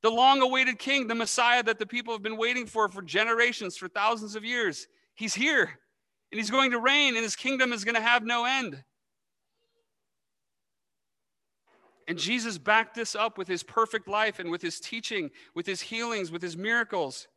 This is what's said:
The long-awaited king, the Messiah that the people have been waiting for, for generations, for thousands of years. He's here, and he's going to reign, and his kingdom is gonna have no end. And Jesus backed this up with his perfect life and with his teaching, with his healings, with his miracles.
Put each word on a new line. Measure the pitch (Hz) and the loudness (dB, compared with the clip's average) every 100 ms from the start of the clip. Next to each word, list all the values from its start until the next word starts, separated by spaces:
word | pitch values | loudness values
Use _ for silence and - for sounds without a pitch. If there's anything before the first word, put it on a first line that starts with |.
The | 220 | 2
long-awaited | 226 262 277 262 262 262 240 | 6 6 8 6 4 2 0
king, | - 277 233 | 0 0 0
the | |
Messiah | 233 226 - 240 247 | -2 -2 2 4 4
that | 226 220 | 2 -2
the | 208 | -4
people | 240 233 226 | -6 -6 -6
have | |
been | 202 220 | -6 -2
waiting | 226 247 226 | -2 -2 -4
for, | 226 214 | 0 0
for | 190 | 0
generations, | 175 165 220 226 240 233 202 - | -4 0 2 2 2 0 -8 -8
for | 185 | -10
thousands | 214 214 233 214 214 | -2 0 0 -4 -10
of | |
years. | 220 247 214 147 - _ _ | -6 -2 -2 -4 -14 _ _
He's | - 214 190 | -8 -6 -2
here, | 277 285 190 - _ _ _ _ _ | 2 2 2 -2 _ _ _ _ _
and | 214 | -6
he's | 208 | -2
going | 262 269 | 2 2
to | 240 | 2
reign, | 240 285 285 226 | 2 4 4 2
and | |
his | 226 - | -2 -4
kingdom | 254 269 254 | -4 0 0
is | 240 | 0
gonna | 202 233 | -2 0
have | 226 240 | 4 2
no | 220 240 240 | 2 -2 0
end. | 269 233 139 - _ _ _ _ _ _ _ 466 _ _ _ _ _ _ _ _ _ _ _ _ _ _ _ _ _ _ _ _ _ _ _ - | -2 -4 -8 -18 _ _ _ _ _ _ _ _ _ _ _ _ _ _ _ _ _ _ _ _ _ _ _ _ _ _ _ _ _ _ _ -8
And | 170 | -4
Jesus | 180 247 226 180 | -2 -2 -2 -6
backed | 131 214 220 - | 4 4 4 -6
this | 226 | -6
up | 208 220 208 | -2 -2 -2
with | 180 | -6
his | 180 | -6
perfect | - - 220 226 190 | -2 0 0 0 -2
life | 208 220 202 | 0 0 -2
and | 175 | -6
with | 170 | -4
his | 175 - | -4 -8
teaching, | - 226 - 214 151 - - | -10 -10 -4 -4 -4 -10 -12
with | 170 175 | -8 -6
his | 185 | -6
healings, | - 226 233 220 175 | -6 -4 -4 -4 -4
with | 170 | -6
his | 175 165 | -8 -6
miracles. | 208 233 220 196 143 127 - | 0 0 0 -2 -4 -6 -16